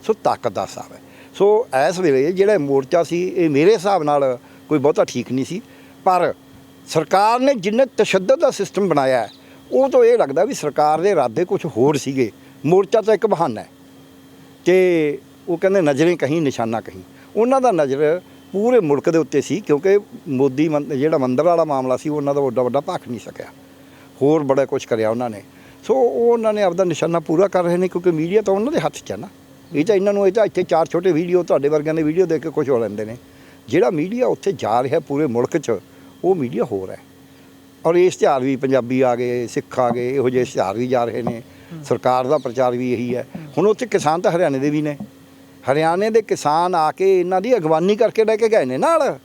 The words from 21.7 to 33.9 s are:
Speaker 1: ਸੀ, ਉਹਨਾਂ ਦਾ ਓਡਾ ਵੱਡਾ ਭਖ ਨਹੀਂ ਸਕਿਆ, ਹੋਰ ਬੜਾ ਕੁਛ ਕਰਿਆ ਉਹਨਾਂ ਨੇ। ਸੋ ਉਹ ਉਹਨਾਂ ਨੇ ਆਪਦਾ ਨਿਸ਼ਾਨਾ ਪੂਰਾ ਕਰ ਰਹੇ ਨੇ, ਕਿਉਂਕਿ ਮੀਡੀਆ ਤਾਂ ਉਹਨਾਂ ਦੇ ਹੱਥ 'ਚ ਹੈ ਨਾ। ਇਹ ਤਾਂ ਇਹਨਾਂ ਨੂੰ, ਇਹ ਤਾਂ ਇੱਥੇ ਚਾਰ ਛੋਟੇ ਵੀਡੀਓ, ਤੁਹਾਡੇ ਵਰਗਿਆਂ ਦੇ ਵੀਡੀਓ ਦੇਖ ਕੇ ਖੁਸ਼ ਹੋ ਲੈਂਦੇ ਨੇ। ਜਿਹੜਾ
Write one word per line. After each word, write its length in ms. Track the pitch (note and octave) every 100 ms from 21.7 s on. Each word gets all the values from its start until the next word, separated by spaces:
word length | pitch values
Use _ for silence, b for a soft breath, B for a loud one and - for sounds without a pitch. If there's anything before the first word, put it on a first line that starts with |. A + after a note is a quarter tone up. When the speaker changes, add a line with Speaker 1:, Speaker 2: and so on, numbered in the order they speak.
| C#3 B2+ B2+
Speaker 1:
ਸੀ, 120 | D3+
ਉਹਨਾਂ 260 | D3+ C#3+
ਦਾ 60 | C#3+
ਓਡਾ 220 | C#3 A#2
ਵੱਡਾ 180 | B2 B2+
ਭਖ 280 | D3+ F3 -
ਨਹੀਂ 120 | A#2
ਸਕਿਆ, 260 | - - - - - B B B B -
ਹੋਰ 200 | C3+ D#3+
ਬੜਾ 220 | C#3+ C3+
ਕੁਛ 220 | C3+ C3+ -
ਕਰਿਆ 240 | A#2 A2
ਉਹਨਾਂ 200 | A#2 B2
ਨੇ। 120 | G#2 - B B B -
ਸੋ 80 |
ਉਹ 380 | B3+ B3 B3+ A#3
ਉਹਨਾਂ 200 | A#3 A3
ਨੇ 100 | G#3+
ਆਪਦਾ 220 | G3 E3+
ਨਿਸ਼ਾਨਾ 360 | F#3 D3+ E3 E3+
ਪੂਰਾ 280 | D#3+ D#3+ G3
ਕਰ 160 | F#3
ਰਹੇ 120 | F3 F3
ਨੇ, 120 | F#3
ਕਿਉਂਕਿ 220 | F3+ F3+
ਮੀਡੀਆ 320 | D#3+ E3 G#3
ਤਾਂ 120 | G3+
ਉਹਨਾਂ 180 | G3 A3+
ਦੇ 80 | D#4+
ਹੱਥ 160 | D3+ - -
'ਚ 60 |
ਹੈ 40 | G2
ਨਾ। 120 | F3 - - - -
ਇਹ 100 | C#3+
ਤਾਂ 120 | E3 G3+
ਇਹਨਾਂ 160 | G3+
ਨੂੰ, 140 | G3+ G3
ਇਹ 60 |
ਤਾਂ 140 | G3+ G3+
ਇੱਥੇ 160 | -
ਚਾਰ 240 | F3+ E3 E3
ਛੋਟੇ 260 | E3 F#3
ਵੀਡੀਓ, 300 | D#3 F3 F3+
ਤੁਹਾਡੇ 260 | E3+ E3+ C#3
ਵਰਗਿਆਂ 260 | D3+ D3
ਦੇ 80 | D#3+
ਵੀਡੀਓ 240 | D3+ D#3+ F3+
ਦੇਖ 160 | D#3+
ਕੇ 80 | D#3
ਖੁਸ਼ 200 | D3 C#3
ਹੋ 80 | B2+
ਲੈਂਦੇ 260 | A2+ G#2
ਨੇ। 120 | A2 A#2+ - B B B -
ਜਿਹੜਾ 220 | C3+ A#3+